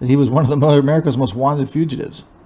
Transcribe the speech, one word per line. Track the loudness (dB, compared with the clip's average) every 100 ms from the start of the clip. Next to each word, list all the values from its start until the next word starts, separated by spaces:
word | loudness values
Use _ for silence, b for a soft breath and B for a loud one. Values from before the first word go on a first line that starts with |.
that | 0
he | 2
was | 2
one | 2 0
of | 2
the, | 4
America's | 4 4 0 0 -2
most | -4
wanted | -2 -2 -2 -4
fugitives. | -4 -4 -4 -10 -14 -20 -20